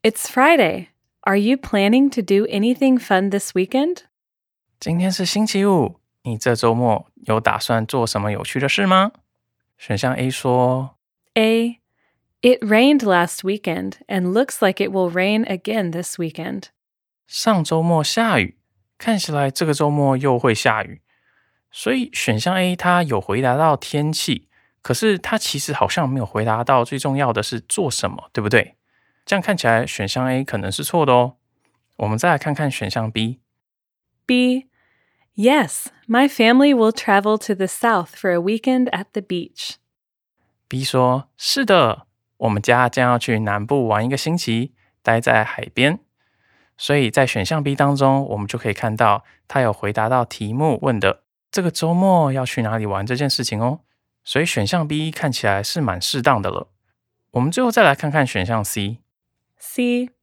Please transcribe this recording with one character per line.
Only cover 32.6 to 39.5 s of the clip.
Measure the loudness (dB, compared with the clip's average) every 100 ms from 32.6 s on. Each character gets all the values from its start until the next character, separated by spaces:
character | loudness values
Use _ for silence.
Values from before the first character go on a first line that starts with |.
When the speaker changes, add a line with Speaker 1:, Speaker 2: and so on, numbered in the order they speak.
| -4
Speaker 2:
选 | -4 -6
项 | -4 -4
B。 | -4 -4 -6 _ _ _ _ _ _ _ _ -2
Speaker 1:
B. | 2 2 0 _ _ _ _ _ _ _
Yes, | 0 2 4 0 -6 -12 _ 0
my | 2 2
family | 4 4 6 6
will | 6 2
travel | 0 2 2 2 -2 -2
to |
the | -2
south | -4 -2 0 0 -2
for | -6 -2
a | 0
weekend | 0 -2 0 0 0
at | -4 -6
the | -10
beach. | -6 -6 -6